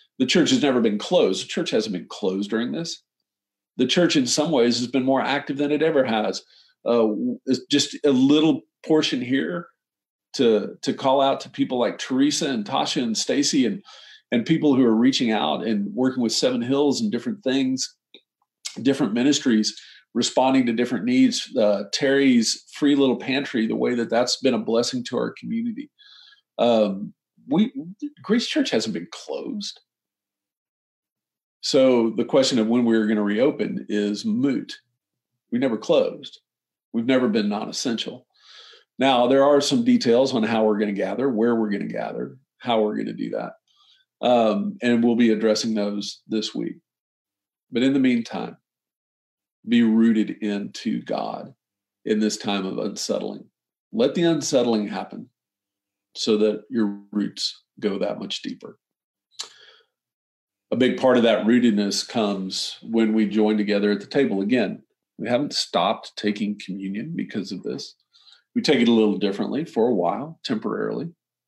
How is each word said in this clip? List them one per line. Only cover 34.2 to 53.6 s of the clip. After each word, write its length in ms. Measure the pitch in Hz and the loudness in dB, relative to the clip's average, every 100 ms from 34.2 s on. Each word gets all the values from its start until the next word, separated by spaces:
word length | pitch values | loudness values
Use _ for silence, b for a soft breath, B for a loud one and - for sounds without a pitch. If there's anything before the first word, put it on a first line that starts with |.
moot. 540 | 113 110 139 123 - - _ _ _ _ _ _ _ | -4 0 0 -2 -6 -14 _ _ _ _ _ _ _
We 80 | 117 | -2
never 180 | 131 110 | -2 -2
closed. 640 | - 151 117 - - - _ _ _ _ _ | 0 2 2 -4 -14 -20 _ _ _ _ _
We've 140 | 113 117 | -4 0
never 220 | 131 123 | 2 2
been 200 | 110 104 | 0 -2
non-essential. 800 | 104 - - 135 110 - - _ B B B B B B - | -4 -6 -6 -4 -4 -6 -12 _ B B B B B B -2
Now, 300 | 131 123 123 | 2 4 4
there 160 | 135 | 4
are 160 | 139 147 | 6 4
some 240 | 139 131 | 4 2
details 500 | 120 120 123 117 131 | 4 4 4 4 4
on 80 | 123 | 0
how 220 | 107 110 | 0 2
we're 140 | 110 104 | 2 2
gonna 140 | 107 | 0
gather, 360 | 98 95 104 135 | -2 -4 -2 -2
where 260 | 110 117 | 0 2
we're 160 | 117 107 | 2 0
gonna 160 | 101 57 | -2 -4
gather, 500 | 57 53 - - - _ _ | -6 -6 -8 -10 -12 _ _
how 220 | 120 113 | -2 0
we're 160 | 107 110 | 0 -2
gonna 160 | 107 | -6
do 180 | - - | -8 -8
that. 220 | - - - _ b b b b _ | -8 -8 -12 _ b b b b _
Um, 560 | 123 123 110 101 101 92 | 2 2 2 0 -4 -4
and 220 | 120 117 | 0 2
we'll 120 | 120 117 | 4 4
be 140 | 117 | 4
addressing 440 | 104 110 107 117 | 4 2 0 0
those 480 | 107 101 104 98 - - | -2 -2 -4 -8 -12 -6
this 280 | 110 107 | -4 -4
week. 240 | - 80 - _ _ _ _ _ _ _ _ _ | -6 -8 -10 _ _ _ _ _ _ _ _ _
But 140 | 120 | -2
in 80 | 131 | 2
the 80 | 139 | 2
meantime, 560 | 131 120 113 - - - _ _ _ _ _ _ _ _ _ _ 110 | 2 2 -2 -8 -10 -12 _ _ _ _ _ _ _ _ _ _ 0
be 140 | 120 | 2
rooted 480 | 113 110 113 110 104 - | 4 6 4 4 0 -4
into 600 | 107 101 101 - 110 113 | -6 -4 -6 -8 -6 -6
God 520 | - - 55 - - - _ _ _ _ | -4 -6 -6 -10 -14 -20 _ _ _ _
in 140 | - 107 | -2 0
this 180 | 107 - | 0 -2
time 300 | 113 101 95 | -4 -4 -4
of 120 | - | -6
unsettling. 680 | 101 - - - 104 104 - _ | -6 -8 -6 -6 -6 -10 -16 _